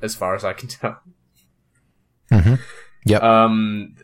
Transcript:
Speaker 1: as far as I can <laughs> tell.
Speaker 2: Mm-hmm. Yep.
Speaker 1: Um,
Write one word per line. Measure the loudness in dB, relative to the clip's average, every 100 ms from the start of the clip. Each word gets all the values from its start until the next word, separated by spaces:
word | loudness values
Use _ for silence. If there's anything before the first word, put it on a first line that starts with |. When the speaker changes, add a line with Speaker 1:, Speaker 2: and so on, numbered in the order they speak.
Speaker 1:
as | -10
far | -6 -6 -4
as |
I | -6
can | -10 -14
<laughs> |
tell. | -12 -12 -12 _ _ _ _ _ _ _ _ _ _ _ _ 0
Speaker 2:
Mm-hmm. | 2 4 2 -4 -20 -20 -8 -2
Yep. | 2
Speaker 1:
Um, | 4 4 4 2 -2 -6 -12 -18